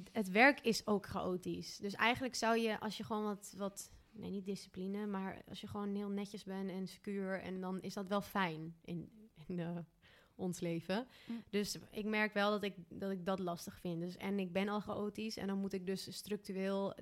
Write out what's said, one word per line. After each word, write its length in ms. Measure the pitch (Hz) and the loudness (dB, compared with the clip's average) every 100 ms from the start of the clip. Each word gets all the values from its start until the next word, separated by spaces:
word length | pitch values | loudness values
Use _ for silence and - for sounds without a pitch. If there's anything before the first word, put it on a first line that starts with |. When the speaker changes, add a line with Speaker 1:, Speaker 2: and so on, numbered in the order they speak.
| 180 | -4
Speaker 1:
het 180 | 226 190 | -2 4
werk 280 | 190 269 - | 10 10 10
is 260 | 240 208 - | 4 2 4
ook 180 | 208 - | 2 2
chaotisch. 720 | 196 180 180 180 175 170 - | -2 0 0 -2 -4 -6 -6
Dus 160 | 202 196 | -4 2
eigenlijk 400 | 220 233 262 - | 4 4 0 2
zou 220 | 226 226 | 4 4
je, 220 | 226 214 | 4 0
als 180 | 214 - | -2 -4
je 60 | |
gewoon 200 | 214 214 | -2 0
wat, 300 | 214 202 - 185 | 0 -2 -8 -6
wat, 340 | 196 196 - - - | -6 -6 -12 -16 -20
nee, 180 | 220 185 | -10 -6
niet 160 | 196 190 | -4 -4
discipline, 600 | 190 - 190 190 202 208 | -4 -6 -6 -4 -2 -2
maar 360 | 196 190 - - | -2 -2 -6 -10
als 120 | 190 | -10
je 60 | 214 | -8
gewoon 280 | 208 202 202 | -4 -2 -2
heel 140 | 202 | 0
netjes 340 | 202 202 208 | -2 -2 -6
bent 260 | 190 190 196 | -6 -4 -4
en 180 | 185 185 | -2 -6
secuur, 540 | - - 202 190 190 | -6 -6 -2 0 -2
en 200 | - 185 | -4 -4
dan 200 | 185 185 | -2 -2
is 120 | 190 | -4
dat 140 | 208 190 | -6 0
wel 140 | 202 | 0
fijn 540 | - 202 180 156 160 165 | 2 2 2 0 -6 -10
in, 300 | - 175 - - - - 156 | -6 -6 -6 -12 -20 -14 -6
in 80 | 180 | -4
de, 280 | 170 175 165 _ - - - - | -2 -4 -8 _ -20 -20 -20 -4
ons 240 | 185 165 | -4 -2
leven. 480 | 170 165 165 196 254 - - | 0 0 0 0 -2 -8 -8
Speaker 2:
Mm. 160 | 233 - | -8 -2
Speaker 1:
Dus 280 | 208 202 - - | 0 0 -2 -8
ik 140 | - 208 | -4 0
merk 280 | 214 214 | 4 4
wel 180 | 208 202 | 4 4
dat 120 | 208 | 4
ik, 100 | 202 190 170 | 0 -4 -10
dat 220 | 175 196 | -6 -2
ik 140 | 190 175 | 0 0
dat 140 | 190 | 0
lastig 400 | 180 175 - - | 0 -4 -6 -6
vind. 220 | 180 165 | -4 -2
Dus, 160 | 180 180 | -2 -4
en 220 | 190 202 | 0 0
ik 120 | 185 | 2
ben 160 | 180 170 | 2 2
al 100 | 208 | 0
chaotisch 580 | 190 180 208 202 220 - | -2 -2 -2 -2 -4 -2
en 100 | 196 | -2
dan 100 | 196 | 0
moet 160 | 196 | 0
ik 120 | 196 180 | -2 -2
dus 300 | 190 - - | -2 -4 -8
structureel 800 | - 208 - 190 190 196 196 - | -4 -4 -2 -2 0 2 0 -2